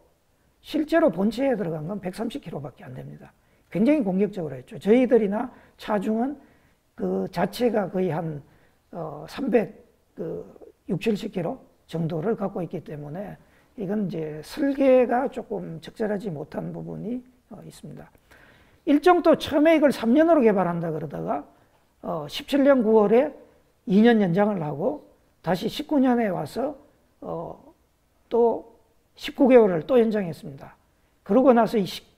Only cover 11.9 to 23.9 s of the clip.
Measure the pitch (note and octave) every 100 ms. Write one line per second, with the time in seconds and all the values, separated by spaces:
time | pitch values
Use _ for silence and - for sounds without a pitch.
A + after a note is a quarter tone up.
11.9 | E3 D#3+ E3 G3 G#3 G3 F#3+ E3 E3+ -
12.9 | D3 D3 F3 F#3+ D#3 _ _ _ B3+ F#3
13.9 | G#3+ F3+ D#3+ D#3 D3+ - D4+ C#4 C#4 C4+
14.9 | B3+ A#3+ A#3+ C4+ A#3+ - G3 E3+ D#3+ -
15.9 | - G#3 G#3 G#3 D3 D#3 - E3+ E3 E3
16.9 | D#3+ G3 B3 - _ _ G3+ D#3+ - -
17.9 | D3 - _ _ - _ _ _ _ D#4+
18.9 | D4 F4+ F4 E4 - - C#4+ D#4+ D#4 C#4+
19.9 | - A3+ C#4+ E4 D#4 A3+ G3 F3 E3+ E3
20.9 | D#3 D#3 E3 E3 C#4 - _ _ _ _
21.9 | _ - E3 D3 - D4 C#4+ C#4 C4 A3
22.9 | A3 G3+ A3+ D4 - - _ _ _ -